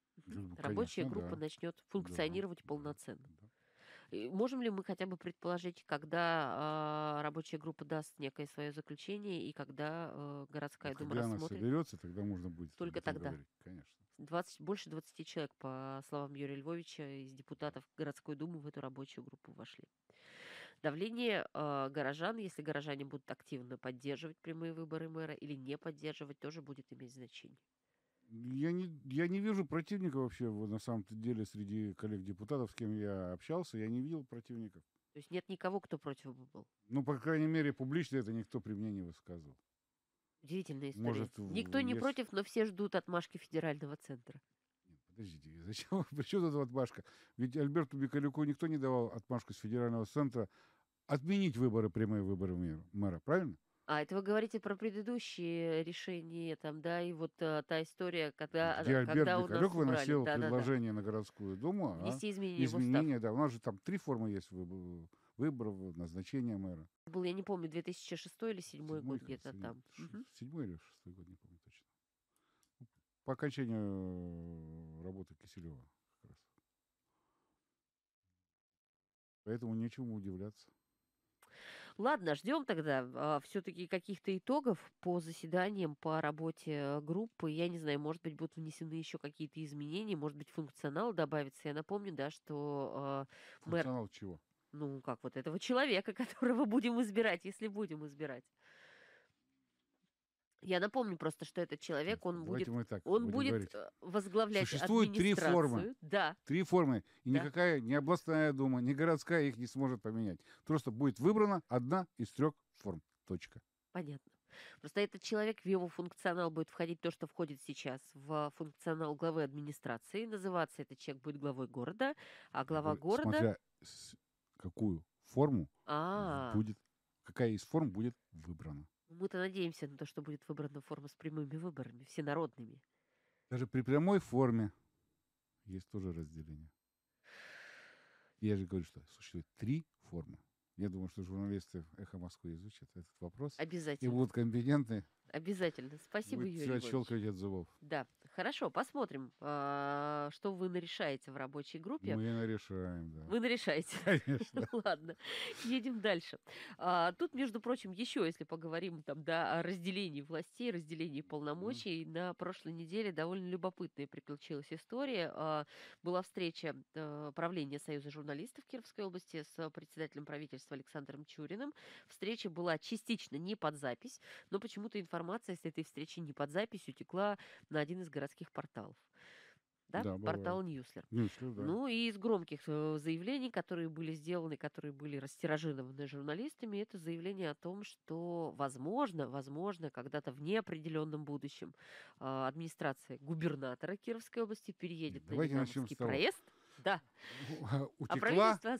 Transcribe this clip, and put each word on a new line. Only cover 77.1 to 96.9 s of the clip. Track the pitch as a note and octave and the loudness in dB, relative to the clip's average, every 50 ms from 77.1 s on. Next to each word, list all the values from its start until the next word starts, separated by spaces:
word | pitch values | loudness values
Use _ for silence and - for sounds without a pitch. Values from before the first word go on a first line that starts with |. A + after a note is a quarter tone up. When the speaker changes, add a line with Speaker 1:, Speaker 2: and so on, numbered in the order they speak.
| _ _ _ _ _ _ _ _ _ _ _ _ _ _ _ _ _ _ _ _ _ _ _ _ _ F2+ _ _ _ _ _ _ _ _ _ _ _ _ _ _ _ _ _ _ _ _ _ | _ _ _ _ _ _ _ _ _ _ _ _ _ _ _ _ _ _ _ _ _ _ _ _ _ _ _ _ _ _ _ _ _ _ _ _ _ _ _ _ _ _ _ _ _ _ _
Speaker 1:
Поэтому | A2 A2+ A#2 A#2+ A2+ A2+ | -4 -4 -2 0 0 0
нечему | A2+ A2+ A#2 - - B2+ A#2 A2 | 0 0 -2 -2 -4 -6 -4 -4
удивляться. | G#2+ F#2+ G2 F#2 F#2 G2 G#2+ G#2+ - - - _ _ _ _ _ _ _ _ _ _ _ _ _ _ - - - - - - - - - - - - | -4 -4 -6 -6 -6 -6 -8 -10 -12 -20 -20 _ _ _ _ _ _ _ _ _ _ _ _ _ _ -20 -20 -20 -20 -18 -16 -16 -16 -18 -14 -4 0
Speaker 2:
Ладно, | G3+ B3+ D4+ A#3+ F3+ D#3+ D3+ | 2 2 2 4 2 2 0
ждём | D3 - G#3 D4 - C4 | 2 2 2 0 2 2
тогда, | - G3 D#3+ D3+ D3+ C#3 C3 B2+ B2 B2+ | 0 0 2 2 4 4 2 2 0 -2
а, | B2 C#3+ D3+ D3+ C#3+ | -2 2 2 2 2
всё-таки | - - - G3+ - G3 E3+ F3 F3+ | 0 -2 -4 -4 -4 -4 -6 -8 -4
каких-то | - F#3+ F#3 - - G3 - - G3+ F#3+ | -2 -2 -2 -2 -4 -6 -4 0 0 0
итогов | F#3 - - C4 D4+ C#4 B3 F#3 - - - - _ | 0 2 2 2 4 4 4 2 2 -2 -10 -18 _
по | - F3+ F3 F3 | -2 0 0 0
заседаниям, | D#3+ E3 E3 - - D#3+ E3+ F3+ F3+ G#3 G#3 G3 F3+ D3+ D3 | 0 -4 -8 -10 -4 0 2 2 4 2 2 0 0 0 -2
по | - - D#3+ D#3 D#3+ | -2 0 0 2 2
работе, | D#3 D3 D3+ D3+ D#3+ E3 D#3+ - - D#3+ | 2 2 0 0 -2 -4 -4 -4 -4 -2
э, | D3+ C#3+ C#3+ C#3 C#3+ D3+ | -2 0 0 0 0 0
группы. | D3 D3 E3 G3 A3+ A3+ - - - D#3+ | 0 0 0 0 -2 -4 -4 -4 -2 -2
Я | D3+ D#3+ F3 F3 | 2 2 0 0
не | F3 E3+ | 0 0
знаю, | D#3+ D3+ C#3+ D3 | 0 0 2 2
может | D3 D3+ E3 F3 | 2 0 -2 -2
быть, | - E3 D3+ | -4 -6 -4
будут | C#3+ D#3+ D#3+ - | -4 -6 -6 -4
внесены | E3 D#3+ D#3 D3+ - E3 D#3+ D#3 | -6 -8 -8 -6 -8 -6 -4 -4
ещё | E3 D#3+ - - - | -6 -6 -6 -8 -8
какие-то | - D3 D3 - D#3 D3 - D#3+ D#3 | -8 -10 -8 -8 -8 -8 -6 -6 -6
изменения, | C#3+ C#3+ D3 D3 D3 D#3+ G3 A3 G#3+ F#3+ | -6 -6 -6 -4 -2 -2 -2 0 0 0
может | D#3 C#3+ D3+ C#3+ | 0 0 -2 -4
быть, | D3 D3 - | -6 -10 -8
функционал | - - D#3 C3+ - - - D3 C#3 E3 A3 A#3+ G3+ | -6 -6 -6 -6 -6 -4 -4 -2 0 0 0 0 2
добавится. | E3 D#3 C#3+ D#3 D3+ C#3+ C3+ - - - D3+ | 2 0 2 2 0 -2 -2 -6 -6 -6 -4
Я | C#3+ | -4
напомню, | D#3 D#3 - G3 G#3 G3+ G3 | -4 -2 -2 -4 -4 -4 -4
да, | D#3+ C#3 C#3 D3+ | -4 -2 -4 -4
что, | - - _ - D3+ C#3+ D3 D3 C#3+ C#3 C#3 - - C3+ C#3 C#3 C#3 C#3 C#3 - | -4 -8 _ -6 -4 -2 -2 0 0 0 -2 -2 -2 -2 -2 0 0 -2 -2 -4
э, | - - - - - - - D#3+ | -10 -16 -20 -20 -20 -12 -2 2
мэр | E3+ E3+ D#3 | 2 2 4
Speaker 1:
Функционал | C3 B2+ B2 A2 G2 | 2 0 0 -2 -4
чего? | - - G#2 F#2+ E2+ D2+ _ _ _ _ _ _ | -8 -10 -10 -10 -10 -10 _ _ _ _ _ _
Speaker 2:
Ну, | - D3 D3+ C#3 C#3 C3+ | -6 -4 -4 -4 -4 -4
как | - - A#2+ - - | -4 -4 -4 -4 -6
вот | B2+ - | -6 -6
этого | C3+ C3 D#3+ D#3 F#3+ | -4 -4 -4 -4 -2
человека, | - - B3 B3+ C#4 C#4 G3+ F#3+ - - - - | 0 2 4 4 6 6 4 4 2 0 -2 -4
<laughs> | B3+ - - - C4 B3 B3 A3+ | -4 -4 -2 2 4 4 6 4
которого | D4 | 4
будем | G#3 G#3+ B3+ G#3 A#3+ | 4 4 4 4 4